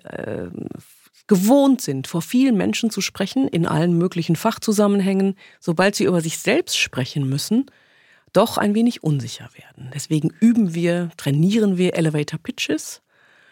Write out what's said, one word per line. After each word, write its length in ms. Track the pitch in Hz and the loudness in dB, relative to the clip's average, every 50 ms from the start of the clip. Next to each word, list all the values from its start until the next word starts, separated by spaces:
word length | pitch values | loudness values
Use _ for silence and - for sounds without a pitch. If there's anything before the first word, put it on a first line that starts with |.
| - | -8
äh, 460 | - - - - - - - 90 87 - - - - - - - - - _ _ _ _ _ _ | -12 -12 -10 -8 -8 -8 -8 -8 -10 -10 -10 -12 -12 -12 -14 -18 -20 -20 _ _ _ _ _ _
gewohnt 540 | - 214 180 190 214 269 285 277 277 262 214 | 2 2 4 4 6 6 6 6 6 4 2
sind, 260 | - - 135 135 127 | 0 -4 -6 -6 -6
vor 160 | - - 170 | -6 -6 -6
vielen 340 | 165 - - 247 269 269 233 | -4 0 2 2 4 4 2
Menschen 340 | 185 180 208 208 - - 220 | 2 0 0 0 0 -2 -2
zu 100 | - 196 | -2 -2
sprechen, 480 | 185 - - - 202 190 - 262 269 - | -6 -4 -4 -4 -4 -2 -2 -2 -2 0
in 180 | - 170 170 | 0 0 0
allen 320 | - - 151 165 175 170 165 | 2 2 2 2 2 2 2
möglichen 380 | 175 185 - 170 165 - 165 | 0 0 -2 -2 -2 -2 0
Fachzusammenhängen, 1000 | - - 226 226 - - - 214 196 208 202 202 202 185 196 190 190 196 196 190 - - - _ _ | 0 0 -2 -2 -2 -2 -2 0 2 2 2 2 2 0 0 0 0 0 0 -2 -4 -10 -20 _ _
sobald 380 | - - 165 165 185 202 202 | -4 -2 0 2 2 2 2
sie 80 | - 185 | 2 0
über 160 | - 185 170 | 2 2 0
sich 180 | 160 160 - - | 0 -2 -6 -4
selbst 400 | - 175 226 330 359 - - - | -2 0 0 0 0 -2 -2 -2
sprechen 500 | - - - 131 127 - - 151 139 131 | -2 -2 -2 -4 -6 -4 -4 -4 -2 -2
müssen, 380 | 135 143 - - 208 240 277 - _ _ _ _ _ _ _ _ _ _ _ _ | -2 -4 -2 0 0 0 0 -2 _ _ _ _ _ _ _ _ _ _ _ _
doch 260 | - 180 202 - - - | 2 2 2 2 2 0
ein 160 | - 208 202 | 0 0 2
wenig 280 | 220 233 240 - - | 2 2 0 0 -2
unsicher 460 | - 160 147 139 117 120 - - 120 117 _ | -2 -2 -2 -2 -2 -6 -10 -14 -18 -20 _
werden. 360 | - - - - - 131 127 131 | -20 -20 -20 -20 -20 -16 -12 -10
Deswegen 360 | 143 - - 160 151 151 165 - - | -10 -6 -2 -2 0 0 -2 -2 2
üben 340 | 220 233 233 233 214 175 160 | 2 4 4 4 2 0 0
wir, 360 | 170 170 170 170 175 175 165 - | 0 0 0 0 0 -2 -6 -8
trainieren 600 | - - 151 139 147 165 196 208 233 208 202 185 175 | -6 -2 0 2 2 4 4 4 2 2 2 2 2
wir 160 | 185 180 - | 0 0 2
Elevator 420 | - 165 156 151 147 147 - - - | 2 0 0 0 -2 -4 -4 -6 -10
Pitches 640 | - - - - - - 311 311 - - - - _ _ _ _ _ _ _ _ _ _ | -8 -10 -8 -6 -4 -4 -4 -4 -6 -10 -18 -18 _ _ _ _ _ _ _ _ _ _